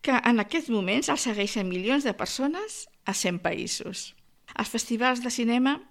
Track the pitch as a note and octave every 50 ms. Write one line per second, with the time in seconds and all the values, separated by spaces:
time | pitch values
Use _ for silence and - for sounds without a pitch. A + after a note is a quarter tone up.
0 | - D4 C4 A#3+ - A#3 A#3+ A3 G3+ G#3+ - E4+ D#4 - A#3 G#3 F#3 F3+ G#3 C4
1 | - - - B3+ - B3 G#3 G#3 G3+ G3+ - A3 F#3+ F#3 F3+ F3+ F#3 A3+ C4+ C#4+
2 | C#4 A#3+ F#3+ - - - - - C4 C#4+ D#4+ F#4 G#4+ G#4+ - - - - _ _
3 | _ - F#3+ - - F#3 F3 F3 - E3+ E3 - - F3 - - - - F#3 -
4 | - - - - - - _ _ _ - - - G#3+ - - A#3 - - A#3 A3
5 | A#3+ B3+ B3+ A#3+ A#3+ B3 A#3+ - A#3 A3+ A#3+ B3 B3+ C4+ C#4+ - - -